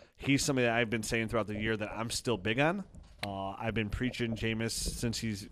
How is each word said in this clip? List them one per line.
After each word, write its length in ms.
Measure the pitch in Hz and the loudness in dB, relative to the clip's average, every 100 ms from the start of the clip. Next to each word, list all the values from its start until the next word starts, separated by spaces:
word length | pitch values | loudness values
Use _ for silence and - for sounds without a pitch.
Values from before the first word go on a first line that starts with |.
| - - | -20 -4
He's 260 | - 139 | 2 4
somebody 220 | - 131 120 | 4 4 4
that 100 | 117 | 4
I've 140 | 117 | 2
been 140 | 113 | 0
saying 260 | 107 117 113 | 0 0 2
throughout 180 | 113 101 | 0 0
the 80 | 104 | -2
year 180 | 110 110 | 0 0
that 140 | 104 101 | -2 -4
I'm 140 | 113 | -4
still 280 | - - 107 | -2 0 0
big 220 | 98 113 | 2 2
on. 240 | 151 202 185 - - - 101 | 2 0 -6 -14 -20 -8 -6
Uh, 300 | 98 95 98 | -4 -4 -4
I've 140 | 113 | -2
been 160 | 110 104 | 0 0
preaching 460 | - 127 - 120 110 | 0 -2 0 -2 0
Jameis 360 | 110 110 113 | 0 0 -2
since 460 | - - - 120 113 | -2 -4 -2 -2 -2
he's 300 | 113 98 101 | -2 -4 -6